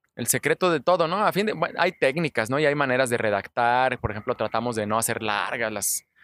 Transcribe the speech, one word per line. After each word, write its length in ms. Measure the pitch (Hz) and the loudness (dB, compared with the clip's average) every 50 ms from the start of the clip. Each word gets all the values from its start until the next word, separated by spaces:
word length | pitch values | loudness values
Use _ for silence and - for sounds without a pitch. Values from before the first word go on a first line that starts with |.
| _ _ _ | _ _ _
el 100 | - 120 | -8 -4
secreto 440 | - - 123 - 143 - - 190 180 | -2 -2 0 2 0 0 2 2 2
de 100 | 165 143 | 2 2
todo, 260 | - 175 185 170 170 | 2 2 2 2 2
¿no? 180 | 156 180 208 214 | 0 0 0 0
A 80 | 180 139 | 0 2
fin 140 | 175 214 | 0 0
de, 60 | 214 - | -2 0
bueno, 260 | 160 170 - - - | -2 -4 -4 0 0
hay 120 | 165 180 170 | 0 0 0
técnicas, 580 | - 151 135 135 170 170 143 - 117 110 107 | 2 0 0 2 0 -2 -2 0 -2 -2 0
¿no? 80 | 131 147 | 0 2
Y 80 | 156 | 2
hay 80 | 143 143 | 2 2
maneras 340 | 147 143 131 127 127 135 120 | 2 0 0 2 2 2 2
de 80 | 117 | 2
redactar. 840 | 110 110 107 101 98 - - - 127 120 120 123 127 127 131 123 113 | 0 0 0 0 0 -2 -4 -2 0 2 2 4 4 2 2 0 -2
Por 100 | - 110 | -6 -6
ejemplo, 240 | 101 107 101 123 120 | -6 -6 -4 -6 -4
tratamos 420 | - 113 107 - 113 117 123 117 | -2 -2 -2 -2 -2 -2 -2 -2
de 80 | 110 104 | -2 -2
no 140 | 104 110 113 | 0 0 0
hacer 240 | 113 - 113 98 110 | 0 0 -2 -2 -2
largas 500 | 107 104 101 90 104 120 113 117 110 107 | -2 -2 -2 -2 -4 -4 -4 -4 -4 -4
las, 320 | 104 95 - - - _ _ _ _ | -4 -4 -4 -4 -4 _ _ _ _